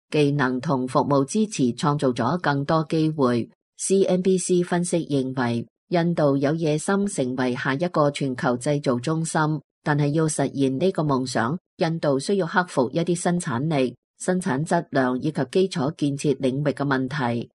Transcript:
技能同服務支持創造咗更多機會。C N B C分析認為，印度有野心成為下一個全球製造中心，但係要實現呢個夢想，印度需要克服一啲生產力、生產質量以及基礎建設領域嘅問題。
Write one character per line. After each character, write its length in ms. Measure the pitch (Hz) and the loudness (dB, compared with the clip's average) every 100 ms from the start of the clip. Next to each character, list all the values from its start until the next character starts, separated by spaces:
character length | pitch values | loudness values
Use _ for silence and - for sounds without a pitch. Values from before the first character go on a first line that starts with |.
| - | -4
技 220 | 156 143 | 2 2
能 280 | 143 131 127 | 2 0 0
同 280 | 147 135 127 | -2 -2 0
服 120 | 143 | 0
務 220 | 127 139 | 2 2
支 220 | 139 214 214 | 2 0 -2
持 260 | - 127 | 0 0
創 220 | 117 151 147 | 0 0 0
造 140 | 135 | 0
咗 280 | 120 120 170 | 0 0 0
更 260 | 156 139 143 | -2 -2 0
多 180 | 160 156 | 0 0
機 180 | 160 156 | 0 0
會。 400 | 156 123 120 - _ _ - | 2 2 0 -2 _ _ -8
C 260 | - 196 185 | 0 2 2
N 180 | 185 | 2
B 120 | 190 185 | 2 0
C 260 | - 180 | 2 0
分 200 | 175 175 | 2 -2
析 220 | 175 170 - | 0 -2 0
認 340 | 139 131 131 | -2 -2 -2
為， 280 | 120 117 117 _ - | -2 -2 -6 _ -4
印 260 | 170 170 | 0 0
度 240 | 165 151 139 | 2 2 2
有 160 | 139 | 2
野 240 | 160 160 151 | 0 0 0
心 300 | - 196 202 | 0 0 0
成 280 | - 127 127 | -2 -4 -2
為 200 | 127 123 | -2 -2
下 180 | 139 | -2
一 140 | 135 175 | -2 0
個 240 | 165 147 | 2 2
全 260 | 143 139 127 | 2 -4 -2
球 180 | 131 123 | 0 0
製 220 | 151 147 | 0 0
造 160 | 147 120 | 0 -2
中 260 | 123 160 165 | 0 -2 -2
心， 160 | 170 151 156 - _ | 0 0 -2 -6 _
但 160 | - 147 | -2 0
係 120 | 147 | 2
要 180 | 156 156 | 2 0
實 260 | 156 139 | 0 -2
現 240 | 139 135 131 | 0 0 2
呢 140 | 180 | 0
個 100 | 190 | 0
夢 240 | 151 131 127 | 0 0 0
想， 320 | 127 113 175 _ - | -2 -2 -4 _ -4
印 220 | 170 165 | -2 0
度 200 | 156 135 | 0 0
需 180 | 139 202 | 0 0
要 80 | 160 | 0
克 180 | 175 175 | 0 0
服 240 | - 120 | 0 0
一 80 | 165 | 0
啲 160 | 151 170 | 0 0
生 220 | 180 175 | 0 0
產 360 | 170 117 156 147 | -2 -2 0 0
力、 200 | 127 123 _ - | 0 -4 _ -10
生 200 | - 185 | -2 -2
產 240 | 180 127 | 0 -2
質 220 | 160 170 165 | 0 0 0
量 260 | 143 127 127 | 0 0 0
以 120 | 147 | -2
及 100 | 147 - | -4 0
基 180 | 185 190 | 2 0
礎 220 | 175 135 - | 0 -4 -2
建 180 | 147 139 | -4 -2
設 200 | 151 135 | 0 0
領 220 | 131 131 | 0 0
域 140 | 147 | -2
嘅 120 | 135 143 | -2 0
問 220 | 131 131 | 0 -2
題。 420 | 147 123 117 107 | -2 -2 -2 -6